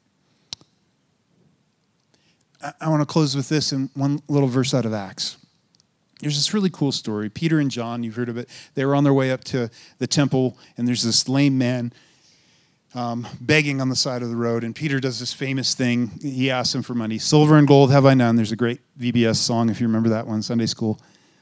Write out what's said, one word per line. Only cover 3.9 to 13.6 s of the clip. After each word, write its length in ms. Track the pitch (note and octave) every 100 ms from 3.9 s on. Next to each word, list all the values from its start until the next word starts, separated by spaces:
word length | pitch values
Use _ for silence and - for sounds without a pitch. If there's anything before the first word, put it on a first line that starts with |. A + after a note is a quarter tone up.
one 280 | - C#3 C#3+ -
little 180 | C#3+ C3+
verse 260 | B2 B2+
out 120 | C3+ A#2
of 80 |
Acts. 420 | G#2+ F#2+ - - - _ _ _ _ _ _ _ -
There's 140 | D3 D3
this 180 | C#3+
really 160 | G#3+ F#3+
cool 240 | - C#3+
story. 360 | B2 - G#2 G#2+
Peter 300 | - E3 D#3
and 100 | C#3
John, 340 | A#2+ A#2 A#2+
you've 120 | A#2 A2
heard 140 | A#2+
of 80 | A#2
it. 120 | A#2+ - -
They 120 | - C3+
were 100 | C#3+
on 80 |
their 100 | C#3+
way 180 | C#3 C3
up 120 | C3 -
to 240 | C3 A2+ - - -
the 100 | B2
temple, 500 | - C3+ C3 B2+ - - -
and 100 | A#2+
there's 160 | B2
this 260 | A#2 A2 -
lame 280 | C3+ C#3+ C3
man, 340 | B2 B2+ A#2+ - _ _ _ _ _ _ _ _ _ B2
um, 320 | A#2+ A#2 A#2 -
begging 400 | B2 D3+